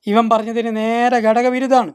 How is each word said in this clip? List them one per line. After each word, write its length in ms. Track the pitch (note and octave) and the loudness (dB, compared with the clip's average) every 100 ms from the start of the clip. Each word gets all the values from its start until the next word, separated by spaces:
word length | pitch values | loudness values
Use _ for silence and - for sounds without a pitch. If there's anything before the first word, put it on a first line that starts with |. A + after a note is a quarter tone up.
| - | 2
ഇവൻ 140 | G#3+ A3+ | 0 2
പറഞ്ഞതിന് 380 | A3 A3 A#3 A#3 A3 | 0 -2 -6 -4 -4
നേരെ 380 | A3 A#3 A#3+ B3 | -2 0 0 2
ഘടകവിരുദ്ധാണ്. 640 | A3 A3+ B3+ B3+ C4 C4 F#3+ | 2 2 0 -2 2 0 0